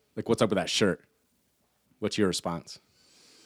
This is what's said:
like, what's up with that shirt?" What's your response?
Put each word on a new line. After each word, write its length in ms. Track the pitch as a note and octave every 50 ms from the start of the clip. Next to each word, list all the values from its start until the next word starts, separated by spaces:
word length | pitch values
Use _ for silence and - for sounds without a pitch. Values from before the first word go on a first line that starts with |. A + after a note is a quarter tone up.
| _ _ _
like, 120 | - - -
what's 140 | A2+ -
up 80 | B2 G#2
with 80 | G#2+ F#2+
that 120 | E2+ E2+
shirt?" 300 | - - A#2 G2 E2+ - - _ _ _ _ _ _ _ _ _ _ _ _ _ _ _ _ _ _ _
What's 180 | A2 G2+ - -
your 100 | G#2 F#2+
response? 520 | E2+ - - F2+ E2+ D#2+ B1+ - - - _ _ _ _ _ _ _ _ - - - - -